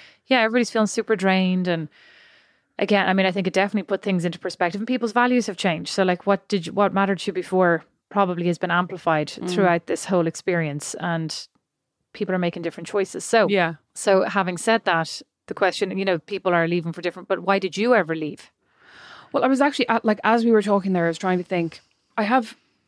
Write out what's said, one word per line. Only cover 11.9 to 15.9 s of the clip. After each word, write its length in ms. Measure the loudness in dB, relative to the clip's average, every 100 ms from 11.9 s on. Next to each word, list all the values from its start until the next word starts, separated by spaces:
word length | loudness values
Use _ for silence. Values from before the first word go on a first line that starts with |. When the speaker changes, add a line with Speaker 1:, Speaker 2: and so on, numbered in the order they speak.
| _ _
Speaker 1:
people 220 | -8 -4 -2
are 40 |
making 220 | -2 -2
different 260 | -8 -8 -6
choices. 360 | -4 -4 -6 0
So, 220 | 2 4
Speaker 2:
Yeah. 260 | 2 0 -2 _ -6
Speaker 1:
so 280 | 2 4
having 340 | 4 0 -2 -2
said 280 | 0 0 2
that, 360 | 0 0 -8 -16 _ -12
the 60 | 0
question, 420 | 0 0 -4